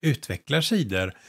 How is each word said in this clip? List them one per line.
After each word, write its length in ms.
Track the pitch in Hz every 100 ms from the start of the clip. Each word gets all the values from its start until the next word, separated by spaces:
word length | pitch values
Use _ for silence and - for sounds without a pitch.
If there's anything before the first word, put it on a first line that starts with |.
utvecklar 600 | 160 131 - 90 - 151
sidor. 520 | 156 214 117 92 92 -